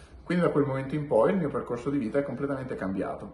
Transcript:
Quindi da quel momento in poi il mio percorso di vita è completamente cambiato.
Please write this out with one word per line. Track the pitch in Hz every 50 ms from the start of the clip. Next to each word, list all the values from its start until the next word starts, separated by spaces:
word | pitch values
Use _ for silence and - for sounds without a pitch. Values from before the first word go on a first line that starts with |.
| - - - - -
Quindi | - 170 180 170
da | -
quel | - 147 139
momento | 135 131 135 135 135 -
in | 151 147
poi | - 123 107 113 170 202
il |
mio | 190 160 131
percorso | 120 117 113 - 123 117 - 143
di | 143 143
vita | 113 110 123 143
è | 139
completamente | 139 123 120 139 139 139 131 127 123 117
cambiato. | - 110 98 98 95 - - - - 107 -